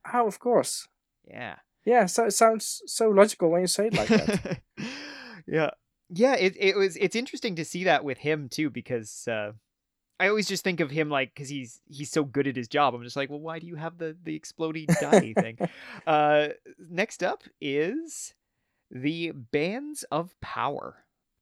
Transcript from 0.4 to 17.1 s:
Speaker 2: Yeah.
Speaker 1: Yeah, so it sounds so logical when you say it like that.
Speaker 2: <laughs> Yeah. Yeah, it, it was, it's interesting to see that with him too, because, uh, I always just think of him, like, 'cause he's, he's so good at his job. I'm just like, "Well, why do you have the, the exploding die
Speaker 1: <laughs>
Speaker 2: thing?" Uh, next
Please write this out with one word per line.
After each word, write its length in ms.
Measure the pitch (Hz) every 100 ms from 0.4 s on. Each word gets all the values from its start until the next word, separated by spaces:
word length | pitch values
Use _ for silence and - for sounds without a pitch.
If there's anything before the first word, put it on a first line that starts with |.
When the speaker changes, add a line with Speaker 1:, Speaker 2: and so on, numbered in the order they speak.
| 247 220 - - - _ _ _ -
Speaker 2:
Yeah. 300 | 107 117 - _ _
Speaker 1:
Yeah, 220 | - 240 185
so 200 | - 233
it 60 |
sounds 500 | 196 226 226 - - -
so 220 | - 226
logical 420 | 196 214 - 165
when 120 | 170
you 40 | 185
say 220 | - 214
it 60 |
like 140 | 170 107
that. 520 | 226 - 202 - - _
Speaker 2:
<laughs> 40 | - 220 277 - - 247 208 -
Yeah. 240 | 156 151 - _ _ -
Yeah, 240 | 175 254
it, 200 | 262 185 -
it 160 | 196 196
was, 200 | 196 165
it's 200 | 196 220
interesting 400 | 262 262 240 170
to 80 |
see 200 | 156 175
that 200 | 180 151
with 140 | 147 127
him 300 | 147 156 135
too, 220 | - 156
because, 560 | 120 - 123 107 - -
uh, 260 | 110 104 107 _ _ _ _ _ -
I 80 | 185
always 180 | 214 196
just 160 | 190
think 180 | 196 170
of 100 | 156
him, 180 | 147 151
like, 260 | 143 131
'cause 140 | - 135
he's, 320 | 143 120 - _
he's 220 | 139 147
so 120 | 160
good 220 | 139 135 139
at 80 |
his 140 | 127 117
job. 260 | 143 143
I'm 80 | 120
just 140 | 120 139
like, 140 | 135
"Well, 100 | 147
why 180 | 160 165
do 80 | 170
you 100 | 165
have 200 | 165 170
the, 180 | 165 160
the 140 | 165 156
exploding 500 | - - 160 160 156 165
die 320 | 147 208 131
Speaker 1:
<laughs> 40 | 113
Speaker 2:
thing?" 220 | 113 113 170 - - 202 -
Uh, 420 | 151 147 151 147 - - -
next 460 | 160 175 220